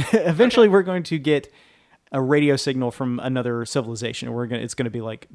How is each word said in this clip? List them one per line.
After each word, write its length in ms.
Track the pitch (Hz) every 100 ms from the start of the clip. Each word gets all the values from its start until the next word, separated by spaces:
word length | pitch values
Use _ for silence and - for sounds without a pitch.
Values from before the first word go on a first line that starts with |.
| 135
Eventually, 540 | 220 170 160 240 247 220
we're 160 | 196
going 180 | 185 180
to 140 | 165 160
get 340 | 139 147 - _ _ _ _ _ _
a 100 | 135
radio 340 | 131 147 147 135
signal 360 | - 131 123
from 280 | - 127 123
another 460 | 127 127 123 117 113
civilization. 640 | 143 113 113 117 117 123
We're 120 | 117 120
gonna, 160 | 120
it's 140 | 117 -
gonna 160 | 120
be, 100 | 117
like, 260 | 113 110 -